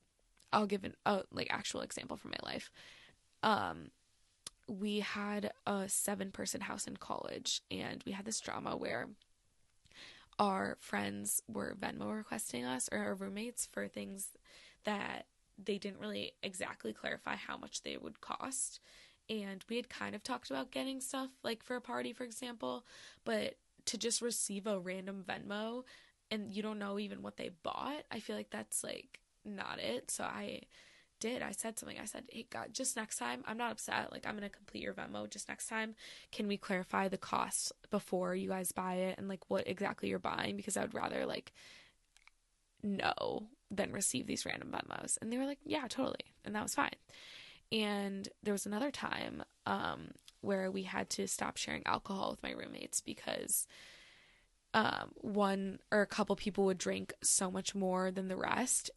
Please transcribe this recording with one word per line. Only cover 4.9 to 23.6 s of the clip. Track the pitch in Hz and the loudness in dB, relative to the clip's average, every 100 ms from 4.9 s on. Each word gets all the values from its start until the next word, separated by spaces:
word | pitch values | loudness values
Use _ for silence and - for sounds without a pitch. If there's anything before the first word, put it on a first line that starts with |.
| 208 | 2
had | 196 208 208 208 202 - - | 2 0 0 0 0 -2 0
a | 196 190 | 0 2
seven-person | - - 196 196 196 190 185 | 2 2 2 0 -2 -2 -2
house | 190 - - | -2 -4 -4
in | 202 | -6
college, | - - - - - - - | -4 -4 -2 -2 0 0 -2
and | - - - - | -4 -2 -4 -4
we | |
had | 196 208 | -4 -2
this | 220 | -2
drama | - - - - | -2 -2 -2 0
where | - - - 208 _ _ _ _ _ _ - - - - - - | 0 -2 -4 -8 _ _ _ _ _ _ -20 -18 -16 -18 -6 2
our | 208 190 196 - | 4 4 2 -2
friends | - 202 202 202 202 - - | -4 -2 0 -2 0 -2 -2
were | 214 202 196 | -4 -2 -2
Venmo | - - 208 214 | -2 -2 -2 -4
requesting | 214 220 - 240 247 | -4 -4 -4 -4 -2
us | 254 - | -2 -2
or | 214 | -2
our | 208 196 | -2 -2
roommates | 196 196 233 226 - | -4 -4 -6 -4 -4
for | - 202 | -4 -6
things | 208 196 196 - - - - - - | -4 -6 -6 -8 -10 -20 -20 -20 -8
that | - 202 - - - _ _ - | -2 0 0 -4 -8 _ _ -10
they | 196 196 | -2 -2
didn't | 202 185 | -2 -6
really | 214 202 - - | -4 -4 -4 -4
exactly | 196 185 - - 220 | -6 -4 -4 -4 -6
clarify | 214 - - - 190 | -4 -4 -4 -2 -4
how | - - | -2 -6
much | - - | -6 -6
they | - 69 | -6 -6
would | - - | -8 -10
cost. | - - - 262 - - - - - - - | -6 -4 -2 -2 -2 -4 -18 -20 -20 -16 -6
And | 220 196 190 - | -4 -4 -6 -4
we | 233 | -2
had | 233 | -2
kind | - 202 208 | -4 -4 -4
of | |
talked | - 247 - | -2 -4 -2
about | 269 262 | -4 -2
getting | 262 262 269 | -2 -2 -2
stuff, | 262 269 262 - | -2 -2 -4 -4
like, | - 226 | -4 -4
for | - 247 | -2 -4
a | |
party, | 247 240 247 | -2 -2 -2
for | 233 | -4
example, | 247 220 247 233 254 247 - - - - - | -6 -6 -6 -2 -2 -2 -6 -18 -18 -8 0
but | 220 208 - | 2 2 -2